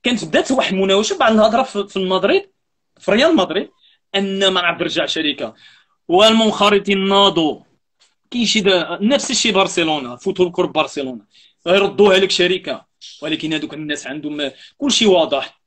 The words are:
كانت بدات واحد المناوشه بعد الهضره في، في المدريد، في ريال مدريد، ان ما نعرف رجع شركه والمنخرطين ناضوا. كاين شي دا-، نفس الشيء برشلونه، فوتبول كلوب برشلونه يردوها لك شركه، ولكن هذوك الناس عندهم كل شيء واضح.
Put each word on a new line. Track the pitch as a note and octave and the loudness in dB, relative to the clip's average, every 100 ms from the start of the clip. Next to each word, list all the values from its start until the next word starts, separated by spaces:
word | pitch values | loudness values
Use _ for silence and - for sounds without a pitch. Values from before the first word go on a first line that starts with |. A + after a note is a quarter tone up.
كانت | B3 A#3+ | -2 -4
بدات | D#3+ C4 - | -2 -2 0
واحد | C4 - | -2 -2
المناوشه | F#3+ G3 G3 G#3+ F#4+ | -2 2 0 0 0
بعد | A#3+ | 2
الهضره | A3 A3 A#3 | 4 4 2
في، | C4 G3+ G3 | -2 -6 -6
في | G3 | -6
المدريد، | F#3 F#3 G3 F#4+ G4 _ _ _ _ _ | -2 0 2 0 -2 _ _ _ _ _
في | - | 0
ريال | G#3+ D#4 | 2 4
مدريد، | D#4+ - E3+ - _ _ _ _ | 2 0 -2 -6 _ _ _ _
ان | G3 G3 G3 F#3+ | -4 -4 0 0
ما | F#3 | 2
نعرف | F3 E3 | -2 -2
رجع | F3 - | -4 -4
شركه | - D#3+ D3+ C3 A2+ - - _ _ _ - | -4 -2 -4 -4 -10 -12 -20 _ _ _ 0
والمنخرطين | F3 A3 A3+ A3 - G3+ G3+ G3+ G3 F#3+ | 4 6 4 2 2 2 2 2 0 2
ناضوا. | G3 G3 E3+ D#3 A2 _ _ _ _ _ _ _ | 4 4 2 -2 -4 _ _ _ _ _ _ _
كاين | B3 | -4
شي | A3 A3 | 0 2
دا-، | G3 F#3 D#3 F3+ | 2 0 -2 -2
نفس | G#3 C#4 - | 0 0 -2
الشيء | A#3+ A#3 | -2 0
برشلونه، | F#3+ F#3+ - D#3+ D3+ B2 | 0 0 0 -2 -4 -6
فوتبول | B2 F#3+ F#3 F3+ | -8 -6 -2 -2
كلوب | F3 F3 | 0 -2
برشلونه | D#3+ D3 D3 C3 A#2+ _ _ _ _ E3+ | -2 -4 -4 -8 -10 _ _ _ _ 0
يردوها | G3 G3 G3 G3+ F#3 | 2 2 4 4 4
لك | F#3+ | 2
شركه، | - F3+ F#3 D#3 A2+ _ _ - - | 0 0 -2 -6 -12 _ _ -20 -14
ولكن | D3+ D#3 D#3 | -8 -6 -4
هذوك | D#3 D3+ | -6 -6
الناس | D3+ D3+ D3 C3 | -12 -8 -8 -8
عندهم | D3 D3 D3 C#3 - - _ | -10 -10 -8 -8 -10 -20 _
كل | D3 | -2
شيء | - A3 | 2 4
واضح. | F3+ D3 C#3 - _ | 4 2 -2 -6 _